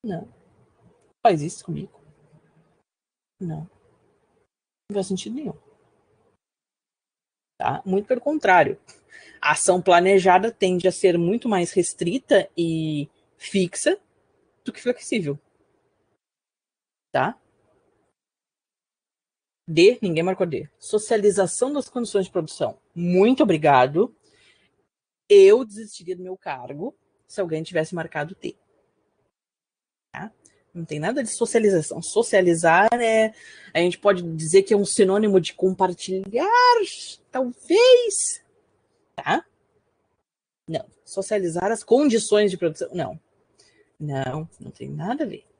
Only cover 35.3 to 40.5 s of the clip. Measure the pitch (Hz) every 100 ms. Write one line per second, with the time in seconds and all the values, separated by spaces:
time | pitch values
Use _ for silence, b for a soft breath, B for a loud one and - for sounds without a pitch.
35.3 | 190 170 - 185 185 185 175 - 190 196
36.3 | 226 381 480 494 466 370 - - - _
37.3 | 262 247 - - 370 508 494 466 - -
38.3 | - _ _ _ _ _ _ _ - 143
39.3 | 226 - _ _ _ _ _ _ _ _
40.3 | _ _